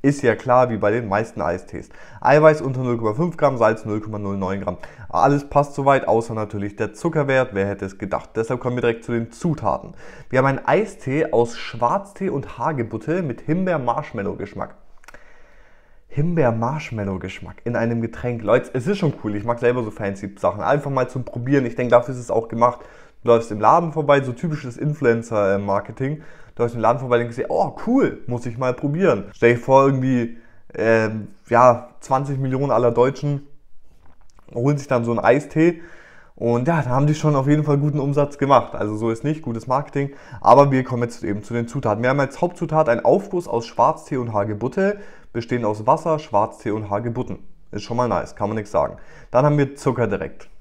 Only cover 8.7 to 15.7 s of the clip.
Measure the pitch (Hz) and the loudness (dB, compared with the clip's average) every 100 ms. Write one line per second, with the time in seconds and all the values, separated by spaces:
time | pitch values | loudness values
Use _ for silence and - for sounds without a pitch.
8.7 | 123 120 113 - 117 117 - 175 147 104 | -2 -2 -2 -4 -4 -4 -4 -4 -2 -2
9.7 | 73 - - - - - 127 135 135 - | -4 -6 -16 -18 -18 -2 2 2 0 2
10.7 | 151 214 - - 139 - 113 117 - - | 0 0 -6 -4 -2 2 2 0 -4 -12
11.7 | 113 120 190 196 - 190 143 - - 135 | -2 0 0 -4 -8 -6 -4 -8 -6 -4
12.7 | 143 110 110 - 175 156 113 - 170 185 | -2 -4 -6 -4 -4 -4 -6 -4 -2 0
13.7 | 160 120 127 151 113 98 90 98 - - | -2 -2 -2 -4 -6 -6 -6 -10 -8 -10
14.7 | - - - - - - - - - - | -12 -20 -20 -20 -20 -20 -20 -20 -20 -20